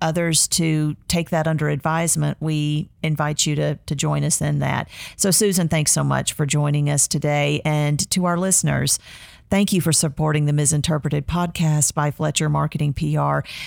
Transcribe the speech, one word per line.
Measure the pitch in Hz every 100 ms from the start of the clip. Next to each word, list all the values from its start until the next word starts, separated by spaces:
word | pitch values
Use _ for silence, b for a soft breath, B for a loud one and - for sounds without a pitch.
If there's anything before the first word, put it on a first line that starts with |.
others | 165 165 170 160 -
to | - 165 156 151 147 -
take | 175 165
that | 165 160
under | 156 151
advisement, | 147 160 165 170 156 147 -
we | 156 151 147 151 - _
invite | 160 151 151 151 156
you |
to, | 147 147 147
to | -
join | 143 151 147
us | 147 -
in | 147 147
that. | 135 131 - B B -
So, | 196
Susan, | 170 208 180 165
thanks | 160 147
so | 151
much | 139 131 131
for | -
joining | 143 151 147 147 147
us | 147 -
today. | 151 147 147 143 147
And | 156 151 147 147 -
to | 185 175
our | 175
listeners, | 190 180 151 139 139 - B B B B -
thank | 196 202
you | 185
for | 165
supporting | 147 156 - 156 151 147
the |
Misinterpreted | 147 143 151 151 151 143 147 -
podcast | 175 175 - 160 151 139
by | - 147
Fletcher | - 156 - 156
Marketing | 147 147 151 147
P | 135 151
R. | 151 143 147 B B